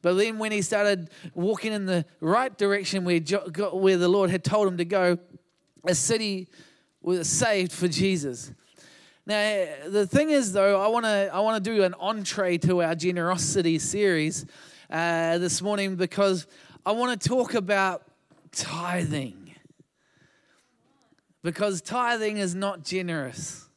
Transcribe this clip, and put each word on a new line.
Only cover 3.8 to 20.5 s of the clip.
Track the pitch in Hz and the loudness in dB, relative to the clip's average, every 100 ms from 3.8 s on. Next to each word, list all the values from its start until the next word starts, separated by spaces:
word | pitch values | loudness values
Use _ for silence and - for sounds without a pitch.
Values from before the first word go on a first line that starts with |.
| 190 185 | 4 6
the | 175 | 4
Lord | 196 190 | 4 4
had | 180 | 2
told | - 214 202 | 0 2 2
him | 180 | 0
to | 170 | 0
go, | 196 180 175 - - _ _ _ _ - | 2 4 2 -4 -20 _ _ _ _ -2
a | |
city | 175 - 226 220 190 185 - - _ _ _ | 0 0 0 0 -4 -8 -20 -20 _ _ _
was | - 180 156 | -2 -2 0
saved | - 233 208 180 | 0 2 2 0
for | - 175 | 0 -2
Jesus. | 139 190 185 143 120 110 - _ _ - - - _ - | 2 0 0 -2 -8 -14 -20 _ _ -20 -20 -20 _ -4
Now, | 208 214 208 170 143 151 | 0 2 0 -2 -4 -2
the | 202 196 | 0 2
thing | - 311 | 2 4
is, | 294 226 | 2 2
though, | 190 196 196 | 2 4 4
I | 202 | 4
wanna, | 233 226 208 196 | 2 2 0 0
I | 160 | 0
wanna | 220 220 | 0 0
do | 196 220 | 0 2
an | 185 | 2
entree | 180 185 220 196 - 190 170 | 0 -4 -4 -6 -2 0 2
to | 160 180 | 2 2
our | 165 165 | 0 0
generosity | 175 180 170 180 165 185 170 160 | -2 0 -2 -2 0 0 0 0
series, | - 202 202 165 156 156 - - - - - | -2 0 2 2 0 -4 -12 -20 -20 -20 -10
uh, | 160 170 165 165 170 | -4 -2 0 0 0
this | 175 160 | 0 -2
morning | 190 208 196 185 | -2 -2 -2 -2
because | 180 - 202 185 147 - - - | -4 2 2 2 -4 -20 -20 -10
I | - | -4
wanna | 220 247 233 | -2 0 -2
talk | - 254 247 | 0 0 0
about | 233 185 202 190 180 _ _ _ _ - | -2 0 2 2 -2 _ _ _ _ -12
tithing. | - - 156 175 175 170 151 131 92 87 - _ _ _ _ _ _ _ _ _ | -8 -8 -6 -4 -2 -2 -4 -6 -12 -20 -20 _ _ _ _ _ _ _ _ _